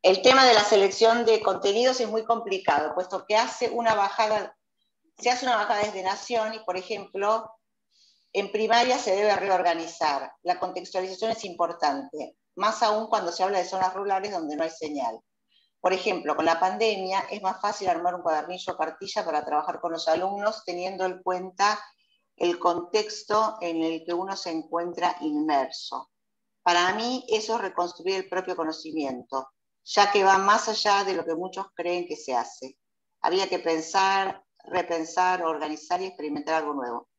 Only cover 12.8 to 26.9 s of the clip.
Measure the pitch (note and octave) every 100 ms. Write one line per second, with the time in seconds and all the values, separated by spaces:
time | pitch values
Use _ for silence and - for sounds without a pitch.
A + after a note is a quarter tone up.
12.8 | A3+ G#3+ A3 G#3+ F3 E3 F#3+ G3 F3+ F#3+
13.8 | F#3 F#3+ G3+ F#3+ G#3 F#3 D#3 D3+ D#3+ -
14.8 | D#3 C#3+ A#2+ A2+ _ _ _ _ _ _
15.8 | F3+ F#3 G#3+ F3 C#3 C#3+ E3 E3 F#3 G#3
16.8 | A3+ G3 F#3+ F#3+ - G3+ F#3+ F#3+ G#3 G#3
17.8 | F#3+ E3 F3+ F3+ E3+ D#3 D#3 F3+ - -
18.8 | D#3+ - F#3+ G#3+ F3 D3+ D3+ D3 F#3 E3+
19.8 | E3+ E3 D#3+ E3 F#3+ G3+ G#3 A3 - F3
20.8 | F#3 F#3+ F#3 F#3 F3+ F3+ F#3 F3+ G3+ G#3+
21.8 | - _ _ _ _ _ F3 - F3+ E3+
22.8 | E3+ G#3+ G#3+ - - G#3 A3 G#3+ F3 E3
23.8 | D#3+ D#3+ E3 E3+ F#3+ F#3+ F3 D#3+ D#3 E3+
24.8 | F3 E3 F3 - D#3 D3 D#3 C#3+ C3 -
25.8 | - B2+ - _ _ _ _ _ F3 F3
26.8 | F3+